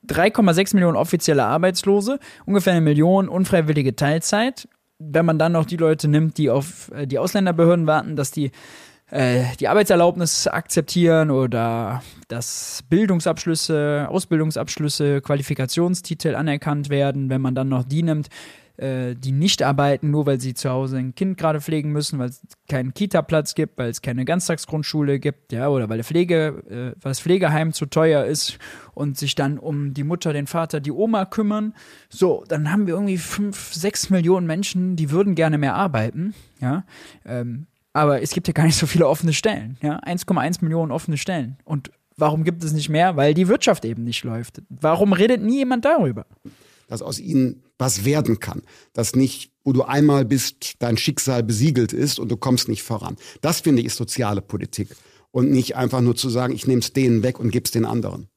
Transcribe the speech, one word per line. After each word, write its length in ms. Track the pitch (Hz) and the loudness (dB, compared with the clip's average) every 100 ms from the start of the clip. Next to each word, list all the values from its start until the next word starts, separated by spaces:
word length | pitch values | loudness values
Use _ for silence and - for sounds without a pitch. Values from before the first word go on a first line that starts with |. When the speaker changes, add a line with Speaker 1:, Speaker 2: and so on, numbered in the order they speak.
Speaker 1:
drei 280 | - 151 190 | -4 2 2
Komma 240 | 214 196 | 4 4
sechs 180 | 165 196 | 4 4
Millionen 240 | 202 175 127 | 4 4 2
offizielle 480 | 160 170 - 143 | 0 0 2 2
Arbeitslose, 720 | 110 151 185 185 196 202 202 277 - - - | 2 2 2 0 0 2 0 -4 -8 -14 -2
ungefähr 260 | 202 185 | 2 4
eine 80 | 170 | 4
Million 480 | 156 147 165 190 190 | 4 6 6 4 2
unfreiwillige 640 | 180 185 185 156 151 131 | 0 2 2 2 0 0
Teilzeit. 720 | 120 143 165 - 208 240 262 - _ _ _ | 0 0 0 0 0 -2 -4 -20 _ _ _
Wenn 280 | 156 156 170 | -2 0 2
man 120 | 156 | 2
dann 140 | 160 | 2
noch 140 | 170 156 | 2 0
die 100 | 170 | 0
Leute 320 | 165 156 151 | 2 2 2
nimmt, 300 | 151 160 - | 4 2 2
die 100 | 147 | 2
auf, 420 | 127 147 - - | 2 -2 -14 -16
äh, 140 | - 139 | -10 -4
die 120 | 131 | -2
Ausländerbehörden 680 | 175 202 190 165 170 175 156 | 0 0 0 4 4 4 2
warten, 300 | 151 - 151 | 0 0 -6
dass 140 | 139 | -4
die, 200 | - 139 - - - - _ _ | -4 -6 -6 -20 -20 -20 _ _
äh, 340 | 139 127 123 123 127 | -2 2 2 0 -2
die 80 | 139 | 2
Arbeitserlaubnis 800 | 190 202 175 175 180 165 - - | 2 4 6 4 2 -2 -2 -2
akzeptieren 840 | - - - 147 175 170 160 156 | -4 -2 -2 0 2 4 4 4
oder 720 | 135 131 120 117 113 107 127 - - - | 2 2 0 0 -2 -4 -6 -10 -20 -12
dass 540 | 117 117 - - - - | -10 -8 -10 -10 -12 0
Bildungsabschlüsse, 1160 | 165 214 175 175 156 175 160 - 156 147 147 143 | 2 4 2 0 -2 -2 -2 0 0 0 0 -2
Ausbildungsabschlüsse, 1120 | 185 - 160 160 - 147 - 151 - 143 139 | -4 0 0 0 -2 -6 -4 -4 0 0 0
Qualifikationstitel 1120 | - 143 139 147 131 - 175 175 - 160 160 | 0 -2 -2 -4 -2 0 0 0 -4 -4 -2
anerkannt 540 | 123 156 143 156 147 139 | 0 -2 -2 -2 -4 0
werden, 400 | 139 139 139 135 | 0 0 0 -2
wenn 140 | 131 | 0
man 120 | 131 | 0
dann 140 | 131 135 | 0 0
noch 160 | 131 | -2
die 180 | 127 147 | 0 0
nimmt, 260 | 165 151 147 - - - _ - | 0 0 -4 -12 -20 -20 _ -8
äh, 380 | 135 131 123 | -6 -4 -6
die 180 | 123 135 | -6 -2
nicht 300 | 135 185 - | 0 2 2
arbeiten, 480 | 135 143 143 139 151 | 2 2 2 2 2
nur 140 | 147 | 2
weil 160 | 143 135 | 2 0
sie 140 | 131 | -2
zu 160 | 120 139 | -4 -4
Hause 260 | 131 131 131 | -2 -2 -4
ein 180 | 127 | -6
Kind 220 | - 190 180 | -4 -4 0
gerade 240 | 160 151 | 0 -2
pflegen 320 | 143 160 147 | -2 -2 -2
müssen, 260 | 147 147 143 | -2 -4 -4
weil 120 | 123 | -6
es 100 | 135 - _ - | -8 -20 _ -6
keinen 280 | 139 127 | -4 -4
Kita-Platz 600 | - 202 170 156 160 147 | -4 0 0 0 -2 0
gibt, 220 | - 156 - | -4 -4 -4
weil 140 | 120 | -6
es 100 | 113 | -6
keine 240 | - 123 | -6 -4
Ganztagsgrundschule 960 | 127 180 - 165 - 156 147 156 143 139 | -2 -2 -2 -6 -4 -6 -2 -2 0 0
gibt, 320 | 143 - _ | -2 -6 _
ja, 160 | 117 139 | -4 0
oder 220 | 135 107 | 0 -2
weil 80 | 113 | -4
der 60 | |
Pflege-, 580 | 113 160 175 165 156 - - | -2 0 2 0 0 -6 -12
äh, 320 | 113 123 - | -10 -10 -8
weil 80 | 135 | -8
das 100 | 135 | -4
Pflegeheim 540 | 165 185 165 151 160 | 0 2 4 2 0
zu 100 | - | -2
teuer 400 | 147 165 160 147 | -2 2 4 4
ist 320 | 107 - - - - - - | 2 -2 -4 -8 -18 -20 -18
und 240 | - 143 135 | -6 -6 -4
sich 160 | 139 | -4
dann 240 | - 139 147 | -2 -2 -4
um 340 | 170 143 143 | -6 -4 -4
die 120 | 135 | -4
Mutter, 280 | 143 170 170 | -4 -4 -2
den 140 | 147 143 | -4 -4
Vater, 340 | 170 165 151 | -4 -2 -4
die 120 | 139 | -6
Oma 340 | 135 220 220 190 | -2 0 0 -2
kümmern. 480 | - 208 214 214 - - - _ | -2 -2 -2 -4 -10 -20 -20 _
So, 340 | - 185 127 - | 0 2 2 -2
dann 240 | 151 151 | -2 0
haben 140 | 196 196 | 0 0
wir 80 | |
irgendwie 240 | 165 202 180 | -2 -2 -4
fünf, 560 | - - 208 196 - | -4 -6 -6 -6 -12
sechs 340 | 165 196 - - | -6 -4 -4 0
Millionen 380 | 190 170 185 170 | 2 4 2 0
Menschen, 500 | 160 196 180 185 175 | -2 -2 -2 -2 -2
die 140 | 151 | 0
würden 240 | 160 202 | 2 2
gerne 240 | 165 160 147 | 2 2 2
mehr 160 | 139 | 0
arbeiten, 580 | 110 196 123 113 135 190 - - _ | 0 0 0 -2 -4 -8 -8 -20 _
ja, 220 | 127 160 - - - - - | -4 -4 -6 -20 -20 -20 -10
ähm, 400 | 123 120 117 156 _ _ | -8 -6 -10 -14 _ _
aber 300 | 147 147 139 | 2 4 2
es 80 | 147 | 0
gibt 180 | - 170 | -2 -2
ja 60 | |
gar 100 | 156 | 2
nicht 140 | 165 143 | 4 4
so 80 | 160 | 2
viele 220 | 165 - | 4 4
offene 260 | 156 165 | 4 0
Stellen, 420 | 143 220 208 110 127 | 0 0 -2 -6 -4
ja, 140 | 147 156 | -4 -4
eins 280 | - 175 | -6 -6
Komma 160 | - 175 | 0 0
eins 220 | 143 175 | 0 0
Millionen 280 | 160 165 160 | 0 0 0
offene 280 | 143 - 147 | -2 -2 -4
Stellen. 400 | - 175 120 135 | -2 -4 -4 -10
Und 260 | - 151 - _ _ - | -6 -6 -6 _ _ -2
warum 280 | 151 156 | 0 2
gibt 200 | 160 170 | -2 -2
es 80 | 160 | -2
nicht 160 | 151 147 | -2 0
mehr? 280 | 151 180 151 | 2 2 4
Weil 180 | 147 | 2
die 140 | 156 180 | 4 4
Wirtschaft 360 | 233 - 180 | 4 2 0
eben 200 | 117 113 | -2 -6
nicht 200 | 117 113 | -6 -6
läuft. 380 | 117 113 113 - - | -6 -8 -10 -16 -20
Warum 420 | 127 156 170 202 | -2 0 4 4
redet 300 | 185 214 247 | 4 4 4
nie 160 | 208 269 | 2 0
jemand 260 | 254 247 | 0 2
darüber? 400 | 269 320 156 104 - _ - _ _ _ _ | 2 2 2 -2 -12 _ -20 _ _ _ _
Speaker 2:
Dass 140 | 113 | -10
aus 180 | - 104 | -8 -8
ihnen 420 | - 131 127 - _ _ | -2 0 0 -4 _ _
was 260 | 127 104 | -2 0
werden 360 | 107 151 117 110 | 2 2 2 -2
kann. 220 | - 80 - - _ | -4 -10 -14 -20 _
Dass 240 | - - 127 | -4 0 2
nicht, 360 | 135 - - _ | 0 -2 -16 _
wo 80 | 139 | 0
du 120 | 131 | 0
einmal 400 | 131 139 151 143 | 2 4 4 4
bist, 500 | 117 131 - _ - - | 2 0 -2 _ -14 -6
dein 180 | 120 110 | -2 0
Schicksal 440 | - 131 135 123 | 0 -2 -2 -2
besiegelt 500 | 110 107 151 127 113 | 0 2 2 2 0
ist 260 | - 143 - | 0 -2 -2
und 100 | 113 | -4
du 80 | 117 | -4
kommst 320 | 135 123 - | 0 0 0
nicht 140 | 110 | -6
voran. 340 | - 110 - - - - | -6 -8 -6 -12 -16 -4
Das, 200 | 156 170 | -2 0
finde 200 | 165 131 | 4 2
ich, 60 | 120 | 2
ist 100 | - | -4
soziale 460 | 117 - 113 101 | -6 -2 -2 -2
Politik. 540 | - 104 - - 101 - _ _ _ | -4 -8 -6 -8 -10 -12 _ _ _
Und 200 | 127 135 | 0 4
nicht 260 | 135 - 123 | 4 2 -2
einfach 240 | 123 127 | -2 2
nur 120 | 123 | 2
zu 140 | 117 131 | 2 -2
sagen, 240 | 120 123 | -2 -2
ich 140 | 123 - | -2 0
nehm's 260 | 123 - | 0 0
denen 300 | 135 131 113 | 0 2 2
weg 160 | 120 - | 0 -2
und 120 | 113 | -2
gib's 180 | 117 - | -2 -2
den 160 | 117 110 | -2 -2
anderen. 420 | 117 98 90 104 | -2 -6 -10 -16